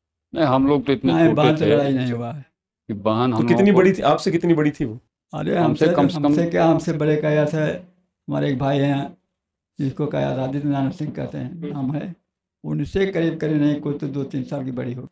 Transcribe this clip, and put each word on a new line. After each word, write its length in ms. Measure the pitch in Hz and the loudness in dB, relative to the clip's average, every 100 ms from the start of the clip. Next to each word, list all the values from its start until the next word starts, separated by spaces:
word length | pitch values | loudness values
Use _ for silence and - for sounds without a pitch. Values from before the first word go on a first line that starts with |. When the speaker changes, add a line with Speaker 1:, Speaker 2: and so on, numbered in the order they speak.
| _ _ _ - | _ _ _ -2
Speaker 1:
नहीं, 100 | 147 | 2
हम 220 | 131 135 | 2 4
लोग 180 | 143 123 | 2 2
तो 80 | |
इतने 200 | 127 - | 0 2
Speaker 2:
नहीं, 120 | 165 165 | 4 4
Speaker 1:
छोटे 100 | - | 4
Speaker 2:
बहन 200 | 151 156 | 2 4
से 100 | 160 | 2
Speaker 1:
थे। 40 | |
Speaker 2:
लड़ाई 240 | - 139 | 2 2
नहीं 180 | 131 127 | 0 -2
हुआ 200 | 120 117 | -4 -6
है। 140 | 147 - _ _ _ - | -10 -16 _ _ _ -12
Speaker 1:
कि 60 | |
बहन 380 | 101 107 110 127 | -4 -2 0 0
Speaker 3:
तो 60 | 113 | 0
Speaker 1:
हम 100 | 120 | 2
Speaker 3:
कितनी 180 | - 196 | 4 6
Speaker 1:
लोगों 80 | |
को 40 | 180 | 6
Speaker 3:
बड़ी 160 | 185 | 6
थी? 80 | 185 | 4
आपसे 300 | 143 165 190 | 2 2 0
कितनी 220 | 165 170 | 0 2
बड़ी 180 | 156 151 | 2 2
थी 140 | 143 127 | 0 -6
वो? 140 | 117 _ _ _ | -8 _ _ _
Speaker 2:
अरे, 240 | 151 151 170 | -8 -4 0
Speaker 1:
हमसे 280 | 165 - 156 | 0 2 2
Speaker 2:
हमसे, 100 | 170 | 4
Speaker 1:
कम 120 | 143 | 2
से 80 | 156 | 2
कम 100 | 143 | 0
Speaker 2:
हमसे 200 | 151 170 | 2 2
क्या, 200 | 175 165 | 2 4
हमसे 280 | 156 170 | 2 0
बड़े 220 | 156 151 151 | -2 0 2
का 140 | 151 | 2
याद 200 | 151 151 | 2 0
है, 300 | 156 151 - - _ _ _ - | 0 -2 -4 -12 _ _ _ -8
हमारे 220 | 143 143 | -4 -2
एक 80 | 127 | 0
भाई 180 | 139 143 | 0 0
हैं 400 | 143 139 - - _ _ _ _ _ - | 2 0 -4 -12 _ _ _ _ _ -6
जिसको 280 | 139 127 147 | -6 -4 -4
का 140 | 143 | -2
याद 180 | 139 131 | -2 -2
आदित्य 280 | 131 143 143 | -4 -4 -2
नारायण 240 | 139 135 | -2 -2
सिंह 200 | - 151 | -4 -8
कहते 260 | 151 123 147 | -8 -10 -8
हैं, 140 | 127 | -10
Speaker 3:
हम्म। 220 | 170 165 | -10 -10
Speaker 2:
नाम 180 | 147 131 | -6 -4
है, 240 | 147 190 170 _ _ _ _ | -4 -8 -14 _ _ _ _
उनसे 420 | 151 151 143 190 190 | -8 -6 -2 0 0
करीब 320 | 170 165 156 | 0 -2 -2
करीब 180 | 156 151 | -2 2
नहीं 240 | 147 147 | 2 0
कोई 160 | 147 143 | -4 -6
तो 100 | 143 | -6
दो 160 | 139 | -6
तीन 200 | 135 139 | -6 -6
साल 220 | 123 143 131 | -6 -8 -8
की 60 | |
बड़ी 220 | 123 127 | -8 -8
होगी। 140 | 123 - | -10 -10